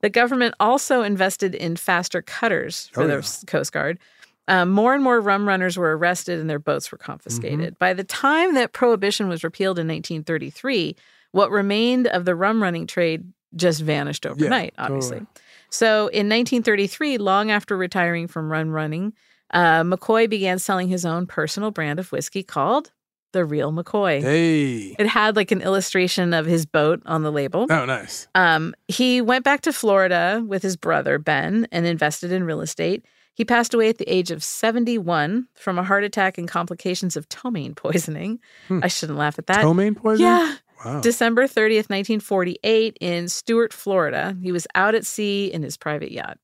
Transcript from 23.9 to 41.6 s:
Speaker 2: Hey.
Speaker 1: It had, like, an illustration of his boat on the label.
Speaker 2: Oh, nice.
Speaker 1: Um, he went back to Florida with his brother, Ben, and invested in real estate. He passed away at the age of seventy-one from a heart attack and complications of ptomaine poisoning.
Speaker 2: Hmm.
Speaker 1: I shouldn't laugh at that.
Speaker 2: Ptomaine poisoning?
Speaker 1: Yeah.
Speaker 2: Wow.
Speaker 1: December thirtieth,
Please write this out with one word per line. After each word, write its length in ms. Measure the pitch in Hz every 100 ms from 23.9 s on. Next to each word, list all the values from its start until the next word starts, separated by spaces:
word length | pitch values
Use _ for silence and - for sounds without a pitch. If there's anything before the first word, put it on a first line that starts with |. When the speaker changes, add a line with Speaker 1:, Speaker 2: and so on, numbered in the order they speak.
| 214 196 147
Speaker 2:
Hey. 760 | 139 156 165 156 143 117 98 98
Speaker 1:
It 80 | 214
had, 300 | 226 214 214
like, 160 | 190
an 80 | 190
illustration 720 | 185 196 185 190 180 - 175
of 120 | 170 160
his 200 | 170 156
boat 340 | 156 151 170 -
on 160 | 160
the 80 | 156
label. 360 | 151 139 175 233
Speaker 2:
Oh, 140 | 160
nice. 420 | 127 127 - - -
Speaker 1:
Um, 400 | 190 175 160 160 - _
he 320 | - 254 247
went 240 | 226 254
back 160 | 254 277
to 100 | -
Florida 680 | 285 220 196 190 175 175 214
with 180 | 226 196
his 120 | 190 180
brother, 420 | - 156 143 143
Ben, 480 | 151 147 160 208 226
and 160 | 170 170
invested 460 | 170 151 156 175
in 100 | 185
real 180 | 175 156
estate. 440 | 160 - 165 208 _ _ _
He 100 | _
passed 280 | 226 240 233
away 160 | 240 220
at 100 | 233
the 60 | -
age 180 | 185 175
of 100 | 160
seventy-one 1040 | - - 220 226 233 233 175 170 147 214 247
from 240 | _ - 180
a 40 |
heart 200 | 185 196
attack 320 | 202 208 190 185
and 100 | 170
complications 680 | 175 175 170 190 180 185 156
of 120 | 151
ptomaine 460 | - 254 220 143 147
poisoning. 640 | - 160 160 156 185 233 _ - -
Speaker 2:
Hmm. 120 | 185
Speaker 1:
I 60 | 175
shouldn't 300 | - 156 147
laugh 200 | 147 147
at 80 | -
that. 180 | 190
Speaker 2:
Ptomaine 320 | 156 170 202 208
poisoning? 320 | 220 220 -
Speaker 1:
Yeah. 260 | 349 320 285 _ _
Speaker 2:
Wow. 160 | 113 143
Speaker 1:
December 460 | 226 233 233 233 269
thirtieth, 420 | -